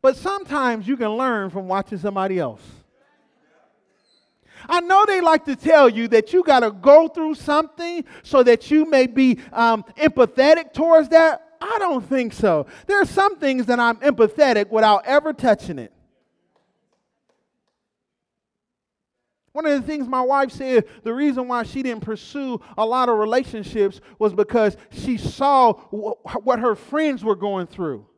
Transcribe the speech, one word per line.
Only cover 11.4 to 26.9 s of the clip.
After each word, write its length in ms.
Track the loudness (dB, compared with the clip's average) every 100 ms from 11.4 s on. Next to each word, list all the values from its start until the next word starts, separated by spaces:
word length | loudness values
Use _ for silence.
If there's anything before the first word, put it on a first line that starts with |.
| _ _
I 180 | -8 -4
don't 280 | -4 -4 -4
think 240 | -4 -4
so. 340 | -2 0 0 -4 -14 -4
There 140 | 0
are 60 | 0
some 300 | 0 -2 0
things 300 | -4 -2 -2
that 140 | 0
I'm 160 | 0 0
empathetic 760 | -2 2 0 4 2 2 0
without 340 | 2 4 4
ever 280 | 2 0 0
touching 480 | -4 0 0 -2 -12
it. 120 | -14 _ _ _ _ _ _ _ _ _ _ _ _ _ _ _ _ _ _ _ _ _ _ _ _ _ _ _ _ _ _ _ _ _ _ _ _
One 160 | -6 -2
of 60 |
the 120 | -2
things 220 | -4 -8 -4
my 160 | -4
wife 300 | 0 0 0
said, 320 | -4 0 0 0 -10
the 100 | -8
reason 360 | -2 -2 -2 -4
why 160 | -6
she 180 | -6 -8
didn't 220 | -8 -8
pursue 560 | -10 -10 -10 -10 -8 -10 -12 -6
a 100 | -2
lot 220 | 0 0
of 100 | 0
relationships 840 | 0 0 -2 -12 -10 -2 -2 -4 _ _
was 120 | -2
because 440 | 0 0 2 0 -2 _
she 260 | -12 -6 -6
saw 560 | -6 -4 0 4 4
wh-, 760 | 0 _ -10 -10 -10 -10 -6 -2
what 140 | 0
her 160 | 0 -4
friends 480 | -6